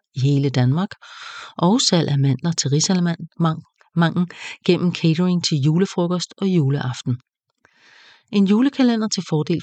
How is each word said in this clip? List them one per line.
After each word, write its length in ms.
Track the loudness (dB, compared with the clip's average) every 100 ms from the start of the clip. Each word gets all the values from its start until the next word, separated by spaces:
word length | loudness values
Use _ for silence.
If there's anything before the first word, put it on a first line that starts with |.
| _
i 60 | -4
hele 300 | 0 0 0
Danmark, 380 | 0 2 0 -2 -8 -20 -20 -18 -18 -16 -2
og 220 | 2 2
salg 280 | 2 2 2
af 100 | 2
mandler 340 | 2 2 -2
til 180 | -2 -2
Rigsalermang-, 920 | 0 0 0 0 -4 -8 -4 -2 -2 -10 _ _ 0
mangen 300 | 0 0 -4 -6 -16 -8 0
gennem 280 | 2 2
catering 500 | 0 0 2 2 0
til 140 | 0 0
julefrokost 760 | 2 2 0 -2 -2 -2 -6 -4
og 80 | 0
juleaften. 720 | 2 2 0 -4 -6 -6 -6 _ _ _ _ _ _ _ _ -20 -20 -4
En 140 | 0 2
julekalender 640 | 4 2 2 2 2 -2
til 140 | -4 -4
fordel 320 | -2 -2 -4